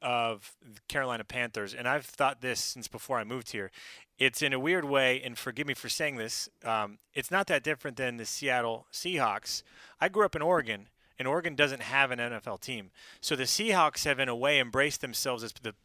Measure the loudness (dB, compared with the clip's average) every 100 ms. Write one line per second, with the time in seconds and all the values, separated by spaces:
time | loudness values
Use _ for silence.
0 | -2 0 0 -2 -10 -20 -20 -14 -6 -2
1 | -2 -4 -6 -4 -4 -4 -6 -4 0 0
2 | -2 0 2 2 -4 -2 -4 -6 -10 -12
3 | -2 -2 -2 -8 -6 -8 -8 -10 -18 -20
4 | -20 _ 2 4 0 0 2 2 2 4
5 | 4 2 -2 -8 -8 -4 -4 -4 -4 -2
6 | -2 -2 -6 -4 -6 _ 0 0 0 -6
7 | _ -6 0 0 2 2 2 -4 -6 -4
8 | -4 -4 -8 -4 0 2 2 -2 -8 -8
9 | -4 2 2 2 -4 -8 -10 -20 -20 -2
10 | 0 4 2 2 4 4 2 -4 -6 _
11 | _ -4 0 0 0 4 4 2 0 2
12 | 2 2 -2 -4 -8 -8 -8 -8 -10 -20
13 | -20 -10 -2 0 2 2 4 4 4 4
14 | 0 2 0 2 4 4 4 2 2 0
15 | -4 -4 -2 -2 -6 -8 -10 -10